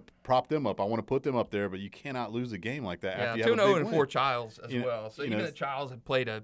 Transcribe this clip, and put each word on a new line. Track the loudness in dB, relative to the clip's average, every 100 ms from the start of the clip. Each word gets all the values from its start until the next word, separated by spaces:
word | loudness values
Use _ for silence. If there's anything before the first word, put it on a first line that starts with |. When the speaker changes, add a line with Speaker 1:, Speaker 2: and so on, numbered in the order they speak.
| -2 _
Speaker 1:
prop | 2 2 4
them | 0 0
up. | 0
I |
wanna | 0 0
put | 0 0
them | 2 0
up | 0
there, | 0 -2
but | -4
you | -10
cannot | -10 -8 -6 -4
lose | -4 -4
a | -4
game | -6 -6
like | -6 -4
that | -4 -2
Speaker 2:
Yeah, |
Speaker 1:
after | -2 2
you |
have | 2
a | 6
Speaker 2:
two |
and |
oh | 6
Speaker 1:
big | 4
Speaker 2:
and | 4
Speaker 1:
win. |
Speaker 2:
four | 2 2
Childs | 2 0 0 -4 -12
as | -6
Speaker 1:
You | -2
know, | 0
Speaker 2:
well. | -2 -6
So | -6
Speaker 1:
you | -2
Speaker 2:
even | 0
Speaker 1:
know, | -2
Speaker 2:
the |
Childs | -4 -4 -4 -6
have | -10
played | 0 0 2
a, | -4